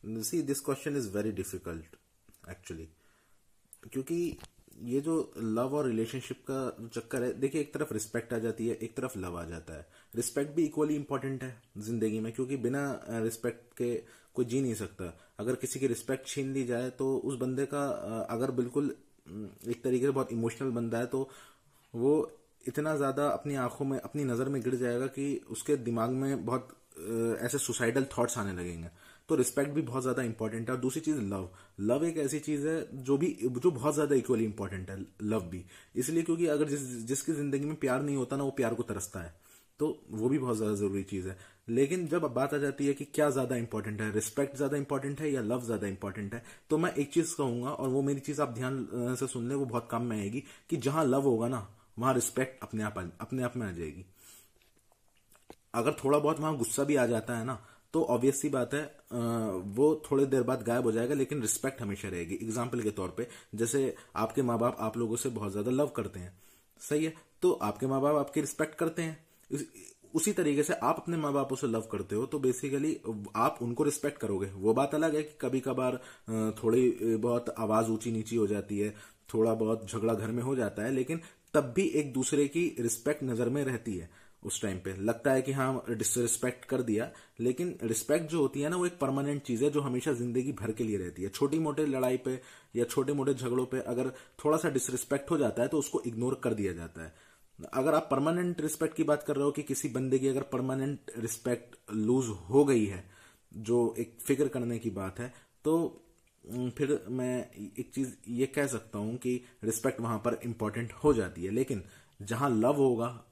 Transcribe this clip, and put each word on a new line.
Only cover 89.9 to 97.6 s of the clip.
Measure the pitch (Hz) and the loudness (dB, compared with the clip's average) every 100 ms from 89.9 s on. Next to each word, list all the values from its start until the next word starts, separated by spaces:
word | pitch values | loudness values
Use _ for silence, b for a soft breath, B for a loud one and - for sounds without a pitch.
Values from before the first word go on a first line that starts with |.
| 123 156 | 0 0
ज़िंदगी | 123 123 120 127 | 0 0 0 0
भर | - 110 | -4 -4
के | 107 | -2
लिए | 113 101 | 0 0
रहती | 90 87 | -4 -4
है। | 95 | -6
छोटी | - 143 160 | 0 0 2
मोटे | 156 143 151 | 0 0 0
लड़ाई | 131 127 127 | 2 2 2
पे | 127 127 B B B 117 | -2 -4 B B B 0
या | |
छोटे | 120 - 131 | 2 2 2
मोटे | 147 135 | 2 2
झगड़ों | 127 123 127 127 | 0 2 0 0
पे | 131 | -2
अगर | - 120 127 B B - | -2 -2 -2 B B -2
थोड़ा | 147 156 | 2 4
सा | 156 | 4
disrespect | 135 - 127 - 139 - | 0 0 -4 -2 -2 2
हो | 165 | 2
जाता | 127 - | 2 2
है, | - | 2
तो | 156 | 2
उसको | - 147 123 | 0 -2 -2
ignore | 113 123 131 | -2 -2 0
कर | 123 | 0
दिया | 107 98 | 0 -2
जाता | 85 82 - | -2 -10 -10
है। | 80 b b b b - | -14 b b b b -16